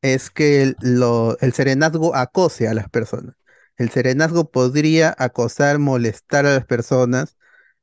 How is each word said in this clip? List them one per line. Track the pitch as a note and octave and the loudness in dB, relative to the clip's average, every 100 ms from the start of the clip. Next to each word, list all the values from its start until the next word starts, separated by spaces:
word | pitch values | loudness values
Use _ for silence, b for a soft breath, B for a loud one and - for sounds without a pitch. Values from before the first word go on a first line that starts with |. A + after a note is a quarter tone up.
| C3+ | 0
es | C3 - | -2 -4
que | - D3+ C#3+ | -2 2 4
el, | C3+ - | 2 0
lo, | B2+ B2 A#2+ A#2+ A2+ - | 0 2 2 2 0 0
el | C3 | -2
serenazgo | - C3+ C3+ D#3 D#3+ D#3+ C3+ | 0 0 2 0 0 -2 -2
acose | B2 - - - A2+ | -2 0 0 0 -4
a | |
las | A2 G#2 | -4 -4
personas. | - A2 - B2 - b b b _ | -6 -6 -10 -12 -20 b b b _
El | A#2+ | -4
serenazgo | - B2+ C#3 D#3+ E3+ D#3+ | 0 -2 0 0 0 -2
podría | B2+ B2+ C#3+ D#3 D#3+ D#3+ - | 0 0 2 2 2 2 0
acosar, | B2+ - A2+ - C#3+ D3 | -4 -2 -4 0 0 2
molestar | C#3+ B2+ A#2 - _ C#3+ C#3+ | 0 0 -2 -4 _ 0 2
a | C#3 | 0
las | B2 | 0
personas, | A#2+ - C3 B2 B2+ D#3 _ b b b b | -4 0 0 2 0 -4 _ b b b b